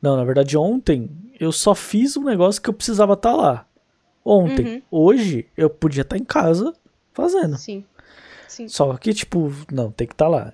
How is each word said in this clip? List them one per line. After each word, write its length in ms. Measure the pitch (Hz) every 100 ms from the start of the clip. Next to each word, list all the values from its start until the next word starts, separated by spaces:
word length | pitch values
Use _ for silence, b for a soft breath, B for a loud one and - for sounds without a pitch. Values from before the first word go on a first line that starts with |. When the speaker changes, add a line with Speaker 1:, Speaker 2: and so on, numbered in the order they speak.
Speaker 1:
não, 160 | 147 135
na 80 |
verdade, 320 | 123 131 139 147
ontem, 540 | 165 247 - 147 113 151 214 -
eu 100 | 160
só 240 | 165 -
fiz 420 | 196 - 208 262 285
um 60 |
negócio 380 | 277 208 180 202
que 80 | -
eu 40 |
precisava 420 | 220 - 208 208 196
tá 180 | 226
lá. 320 | 254 202 120 - _ _ _ _ _
Ontem. 420 | - 208 175 - 170 233
Speaker 2:
Uhum. 60 | -
Speaker 1:
Hoje, 560 | 165 165 254 208 135 - -
eu 120 | 156
podia 360 | 151 160 139
tá 120 | 135 190
em 80 |
casa 480 | 247 - 170 170 247 330 _ _ _
fazendo. 440 | - 349 381 285 143
Speaker 2:
Sim. 260 | - 202 202 _ B B B B B
Sim. 200 | - 226
Speaker 1:
Só 260 | - 143 127
que, 160 | -
tipo, 400 | 214 - 175 156 143 147
não, 200 | 135 113
tem 160 | 104 117
que 80 |
tá 140 | - 156
lá, 240 | 156 110